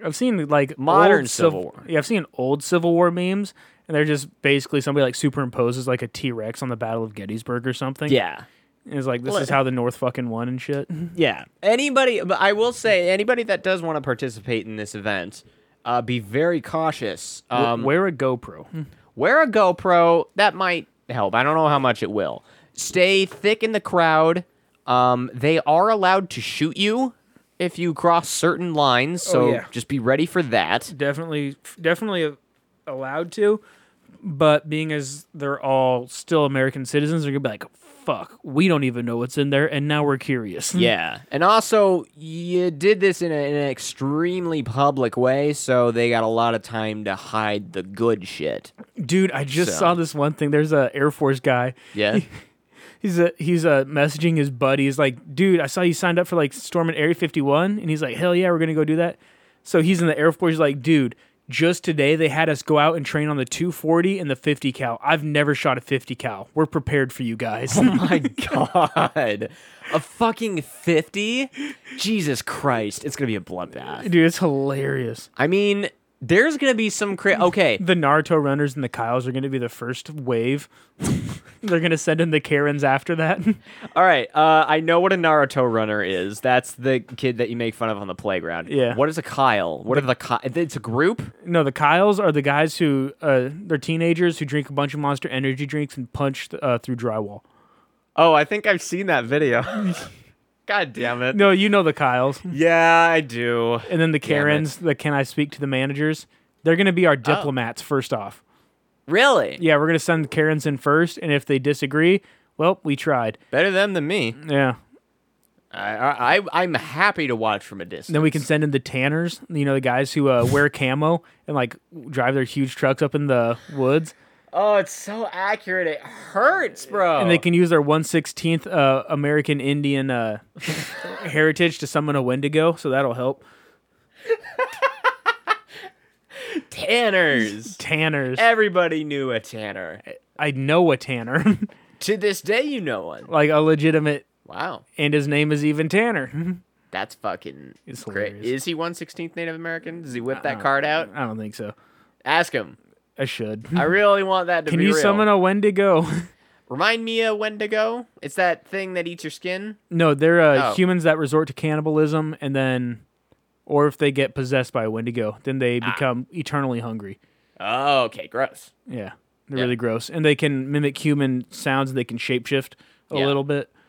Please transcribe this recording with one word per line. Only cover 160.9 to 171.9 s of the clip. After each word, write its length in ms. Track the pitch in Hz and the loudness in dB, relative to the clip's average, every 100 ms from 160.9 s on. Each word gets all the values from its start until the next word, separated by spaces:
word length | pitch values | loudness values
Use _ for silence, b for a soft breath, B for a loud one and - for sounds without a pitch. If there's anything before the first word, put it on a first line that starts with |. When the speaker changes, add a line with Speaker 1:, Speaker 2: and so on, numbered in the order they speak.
| 180 | 4
Speaker 1:
that 160 | 160 156 | 2 2
resort 300 | 143 156 156 | 2 0 0
to 40 | |
cannibalism, 840 | - 156 151 156 151 156 156 156 156 | -4 -4 -2 0 2 2 2 -2 -6
and 140 | 143 | -4
then, 460 | 139 131 127 123 113 _ _ _ _ _ _ - | -2 0 0 -4 -8 _ _ _ _ _ _ -2
or 220 | 147 147 | 2 2
if 100 | - | 2
they 140 | 147 | 0
get 240 | 139 135 - | 2 0 -2
possessed 360 | 127 131 123 | -2 0 0
by 120 | 127 | -2
a 60 | 110 | -2
Wendigo, 480 | 110 117 117 107 104 | -4 -4 -2 -4 -4
then 160 | - 135 | -6 -2
they 220 | 123 120 | 0 0
Speaker 2:
Ah. 100 | 101 | -2
Speaker 1:
become 360 | 98 139 123 127 | 0 0 -2 -6
eternally 480 | 175 139 147 135 120 | -10 -6 -4 -2 -4
hungry. 400 | 117 113 101 98 _ _ _ _ | -6 -10 -12 -16 _ _ _ _
Speaker 2:
Oh, 460 | 98 123 143 135 | -6 -2 2 2
okay, 240 | 117 117 - | 0 -4 -10
gross. 420 | 117 135 - - _ - | -4 -4 -4 -20 _ -14
Speaker 1:
Yeah, 260 | 123 95 - _ _ _ | -12 -12 -14 _ _ _
they're 100 | 135 | -4
Speaker 2:
Yeah. 60 | |
Speaker 1:
really 120 | 123 123 | -2 -2
gross, 320 | 120 113 - | -2 -4 -6
and 160 | 160 | -2
they 100 | 156 147 | 0 2
can 340 | 151 135 131 | 0 -2 -2
mimic 280 | 147 143 135 | -2 -2 -2
human 460 | 151 143 135 127 - | 0 0 0 -2 -6
sounds, 400 | - 151 135 135 | -8 -2 -2 -2